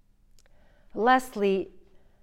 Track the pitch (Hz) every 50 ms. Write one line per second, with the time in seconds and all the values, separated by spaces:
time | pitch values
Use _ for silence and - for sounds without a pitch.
0 | _ _ _ _ _ _ - - - - - - - - _ _ - - - 208
1 | 208 247 254 254 254 - - 214 202 202 196 196 - - - - - - - -
2 | - - _ _